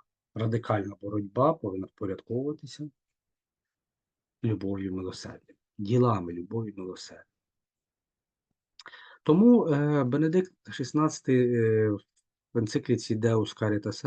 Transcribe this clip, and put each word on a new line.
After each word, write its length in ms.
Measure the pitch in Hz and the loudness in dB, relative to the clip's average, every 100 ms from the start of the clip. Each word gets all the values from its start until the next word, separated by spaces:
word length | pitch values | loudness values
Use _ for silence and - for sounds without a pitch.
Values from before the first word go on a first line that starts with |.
| _ _ _ | _ _ _
радикальна 640 | 107 113 113 - 107 98 101 | -4 -2 -2 0 -2 -2 -8
боротьба 540 | 101 104 98 113 143 | -8 -6 -4 0 2
повинна 320 | 160 104 95 95 | 0 -4 -6 -8
впорядковуватися 1040 | - 101 - - 120 143 151 139 - 151 _ _ _ _ _ _ _ _ _ _ _ _ _ _ _ | -8 -8 -8 -6 -6 -6 -8 -12 -14 -14 _ _ _ _ _ _ _ _ _ _ _ _ _ _ _
любов'ю 420 | 117 98 98 98 98 | -4 -2 -4 -6 -6
і 40 | |
милосердям, 640 | 92 92 - - - _ _ _ - | -6 -8 -10 -14 -16 _ _ _ -10
ділами 540 | 101 123 123 101 87 | 0 2 2 0 -4
любові 380 | 87 92 113 110 | -8 -8 -6 -8
і 100 | 98 | -10
милосердя. 500 | 92 90 - - - _ _ _ _ _ _ _ _ _ _ _ _ _ _ _ - - - - | -12 -12 -16 -20 -20 _ _ _ _ _ _ _ _ _ _ _ _ _ _ _ -20 -20 -20 -4
Тому, 440 | - 170 240 233 165 | 2 6 8 6 6
е, 380 | 143 147 147 | 2 2 2
Бенедикт 480 | 123 143 160 185 185 _ - | 2 2 2 2 -2 _ -14
шістнадцятий, 840 | - 127 151 151 - - 127 123 | -8 -2 0 0 0 2 4 4
е, 360 | 120 113 110 107 101 _ _ _ _ _ | 4 4 4 2 0 _ _ _ _ _
в 40 | 120 | -4
енцикліці 580 | 110 110 - 113 - 113 | -2 -2 0 -2 0 0
Deus 440 | 117 113 107 - | 2 2 0 -2
Caritas 460 | 107 104 110 - | -2 -2 -4 -4